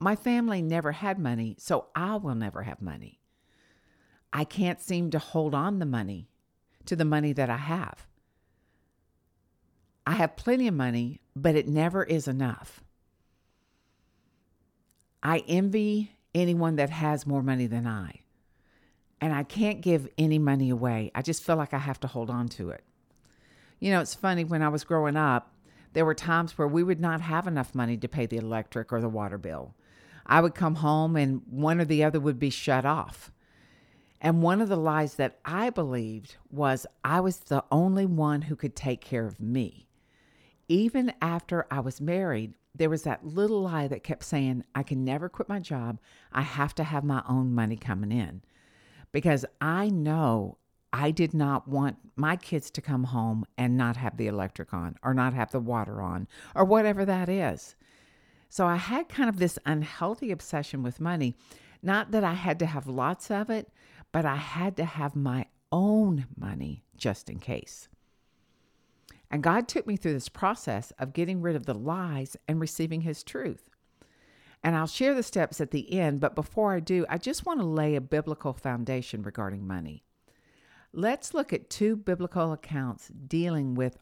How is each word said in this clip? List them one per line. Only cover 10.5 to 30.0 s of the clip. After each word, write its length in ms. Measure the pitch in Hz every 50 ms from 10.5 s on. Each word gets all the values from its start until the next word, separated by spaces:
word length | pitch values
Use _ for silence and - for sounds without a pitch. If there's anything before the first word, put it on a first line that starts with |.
| 294 254 254 226
of 60 | 180
money, 480 | 143 131 123 117 120 120 120 147 - - _ _
but 220 | 139 139 170 156
it 100 | 151 -
never 380 | - 147 156 156 170 180 190 185
is 240 | - 165 160 135 139
enough. 560 | 127 135 135 123 113 - - - - - - - _ _ _ _ _ _ _ _ _ _ _ _ _ _ _ _ _ _ _ _ _ _ _ _ _ _ _ _ _ _ _ _ _ _ _ _ _ _ _ _ _ _ _ _ _ _ -
I 160 | 139 165 165 - -
envy 640 | 165 180 196 202 190 220 208 208 208 214 214 - - _ _ _ -
anyone 420 | 175 180 175 170 170 165 165 160
that 140 | 147 143 143
has 360 | 160 160 156 151 151 139 -
more 160 | 143 139 139 131
money 240 | 135 131 127 123
than 200 | 113 113 117 117
I, 340 | 120 110 104 90 78 - - _ _ _ _ _ _ _ _ _ _ _ _ _ _ _ _ _ _ _ _
and 140 | 147 160 151
I 120 | 139 147
can't 360 | - - 202 220 208 214 -
give 260 | 175 180 170 156 135 - - -
any 200 | 160 156 156 156
money 300 | 151 143 139 135 135 127
away. 420 | 127 117 123 123 117 110 110 - -
I 80 | 120 127
just 200 | 160 165 - -
feel 140 | - 165
like 160 | 160 147 - -
I 60 | 139
have 200 | 139 143 131 -
to 60 | -
hold 220 | 127 - 123 113 113
on 200 | 123 120 120 120
to 180 | - - 95 85
it." 160 | - - - _ _ _ _ _ _ _ _ _ _ _ _ _ _ _ - - _ _
You 100 | - 196
know, 120 | 196 180 156
it's 120 | - -
funny, 300 | - - 190 180 175 165
when 160 | 160 170 156
I 80 | 156 151
was 160 | 147 151 -
growing 320 | - 170 160 151 147 143
up, 400 | 156 156 143 127 120 - - _ _ _ - - - - - -
there 100 | 160 165
were 100 | 156 156
times 440 | - - 170 165 170 170 160 - -
where 100 | 156 147
we 140 | 143 170 175
would 180 | 185 185 156
not 220 | 170 170 160 160 170
have 240 | 160 156 165 185
enough 280 | 185 165 143 127 - -
money 220 | 131 120 117 120
to 100 | 107 123
pay 200 | 120 - 151 120
the 100 | 113 117
electric 560 | 113 113 110 113 110 110 - - 117 113 - 123
or 80 | 117
the 80 | 113 113
water 300 | 110 107 104 98 98 98
bill. 360 | - 87 80 71 64 - - _ _ _ _ -